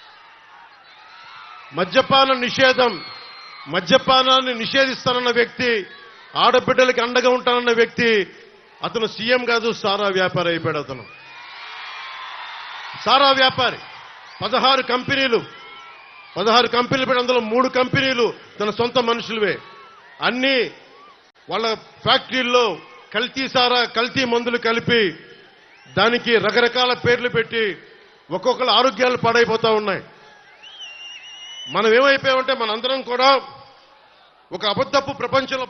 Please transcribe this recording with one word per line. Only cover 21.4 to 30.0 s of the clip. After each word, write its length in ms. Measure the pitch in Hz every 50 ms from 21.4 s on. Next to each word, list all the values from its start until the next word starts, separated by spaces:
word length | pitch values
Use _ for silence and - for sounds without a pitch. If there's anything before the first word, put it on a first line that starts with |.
| _ -
వాళ్ళ 160 | 160 202 226 226 220 - - - - - -
ఫ్యాక్టరీల్లో 600 | 208 247 262 - - 208 262 254 240 247 247 240 220 175 143 - - - - - - -
కల్తీ 300 | 208 240 233 - 262 262 254 -
సారా, 260 | 262 247 247 247 247 240 220 -
కల్తీ 260 | 226 233 247 180 269 262 240 233
మందులు 260 | 233 240 240 233 240 -
కలిపి 360 | 226 233 233 226 240 240 233 214 180 156 - - - - - - - - - - - - - - - 131 180
దానికి 340 | 196 226 240 240 240 240 233 214 180
రకరకాల 460 | 208 202 233 240 233 240 247 247 247 247 - -
పేర్లు 260 | 233 240 214 240 247 202
పెట్టి 280 | 233 226 - 220 226 220 202 170 147 - - - - - - _ _ _ - 156
ఒక్కొక్కరు 360 | 185 180 247 247 - 254 254 202 214
ఆరోగ్యాలు 400 | 247 262 214 190 254 247 254 240 240
పాడైపోతా 460 | 233 226 233 233 208 220 226 226 226 220 214
ఉన్నాయి. 220 | 214 202 190 147